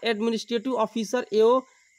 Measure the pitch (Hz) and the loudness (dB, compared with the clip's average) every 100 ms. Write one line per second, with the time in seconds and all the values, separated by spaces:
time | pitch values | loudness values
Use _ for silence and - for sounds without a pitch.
0 | - 220 226 220 - 233 233 240 214 233 | -4 -2 -2 -2 -4 -4 -2 -2 -2 -4
1 | 208 247 247 208 220 254 254 _ _ | -4 -4 -2 2 4 4 0 _ _